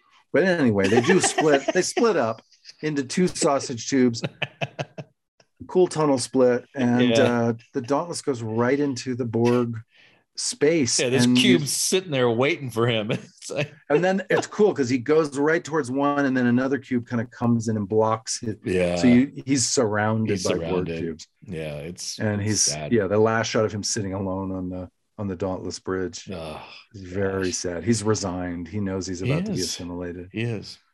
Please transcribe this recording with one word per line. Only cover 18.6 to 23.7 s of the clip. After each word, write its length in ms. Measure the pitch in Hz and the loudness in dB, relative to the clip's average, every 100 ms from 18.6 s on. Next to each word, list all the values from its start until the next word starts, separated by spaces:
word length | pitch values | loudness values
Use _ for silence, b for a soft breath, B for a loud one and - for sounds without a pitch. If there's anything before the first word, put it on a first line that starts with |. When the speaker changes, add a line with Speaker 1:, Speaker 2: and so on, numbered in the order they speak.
Speaker 2:
Yeah. 320 | 113 90 87 87 | -2 0 0 4
Speaker 1:
So 100 | 123 | 6
you, 360 | 123 143 139 127 | 6 4 -4 -2
he's 220 | 139 117 | 0 2
surrounded 640 | - 110 104 107 110 107 | 0 0 2 0 0 0
Speaker 2:
He's 100 | 98 | 0
Speaker 1:
by 120 | 95 90 | 0 -2
Borg 60 | 82 | 0
Speaker 2:
surrounded. 320 | 92 85 82 | -2 -2 -6
Speaker 1:
cubes. 280 | 82 78 - _ | -6 -8 -16 _
Speaker 2:
Yeah, 340 | - 80 78 73 | -12 -8 -8 -8
it's, 420 | 78 90 - - | -12 -12 -12 -4
Speaker 1:
And 220 | 110 104 | -2 -2
Speaker 2:
it's 80 | 107 | 0
Speaker 1:
he's, 120 | 95 | 0
Speaker 2:
sad. 300 | - - 76 | 0 -2 0
Speaker 1:
yeah, 140 | 113 92 | 2 2
the 120 | 104 | 2
last 280 | 110 113 110 | 4 2 0
shot 180 | 113 | 0
of 60 | 107 | 0